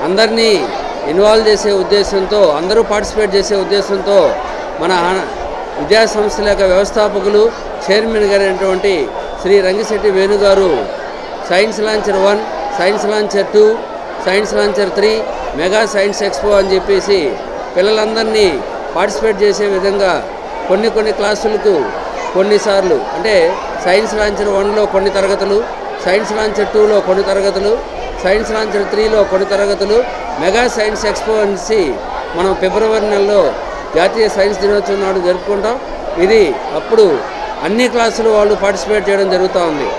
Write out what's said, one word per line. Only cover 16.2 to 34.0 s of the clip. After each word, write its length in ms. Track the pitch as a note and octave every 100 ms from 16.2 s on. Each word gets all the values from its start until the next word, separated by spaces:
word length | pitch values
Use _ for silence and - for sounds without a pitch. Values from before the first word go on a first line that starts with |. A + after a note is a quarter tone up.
ఎక్స్‌పో 260 | G3+ - G#3
అని 260 | G3+ F#3+ F#3+
చెప్పేసి 580 | F3+ G3 F#3 G3 C#3+ - - - - F3
పిల్లలందరినీ 840 | G3+ A3 G#3+ A3 A3 A3 G3 C3+ - - - E3
పార్టిసిపేట్ 480 | G3+ G3+ A3 G3
చేసే 220 | G#3 G3 G3+
విధంగా 640 | F#3+ G3 G3+ G3 D3+ - - - - -
కొన్ని 220 | F#3+ A3+
కొన్ని 220 | G#3+ G#3+
క్లాసులకు 720 | - G#3+ G#3 A3 G#3+ G#3 E3+ A2 - - - -
కొన్నిసార్లు, 640 | F3+ G3 G#3 G#3 G3 F#3 C#3+
అంటే 600 | - - A3 G3+ E3 F#3+ - - F3
సైన్స్ 280 | G3 A3
లాంచర్ 360 | G#3+ G#3 G3+ G#3
వన్లో 360 | G3 G3+ G#3+ G3+
కొన్ని 240 | G3 G3
తరగతులు, 540 | G3 F#3+ G3 G3 G3+ A#3+ - - - -
సైన్స్ 260 | G3 G#3
లాంచర్ 360 | G#3+ G#3+ G#3 G3+
టూలో 320 | G#3+ G#3+ G#3
కొన్ని 240 | F#3+ F#3+
తరగతులు, 540 | F#3+ G3 G3 F#3+ G3 A#3 - - - -
సైన్స్ 280 | F#3 G#3+ G#3+
లాంచర్ 360 | A3 G#3+ G3+ G3
త్రీలో 360 | G3+ A3 G#3+
కొన్ని 220 | F#3+ F#3 G3
తరగతులు, 580 | G3 G3+ G3+ G3 A3 B3 - - -
మెగా 280 | F3 G#3+ B3
సైన్స్ 380 | A#3 G#3+ G#3+ G#3+
ఎక్స్‌పో 280 | G3 A3
అనేసి 600 | A3 G3+ F#3+ - A3 D#3+ A#2 - - - F3
మనం 200 | F#3+ F#3
ఫిబ్రవరి 500 | F#3 F#3+ A3 A3 G#3
నెలలో 480 | G3+ G3+ G3+ D3+ - - - -
జాతీయ 320 | D#3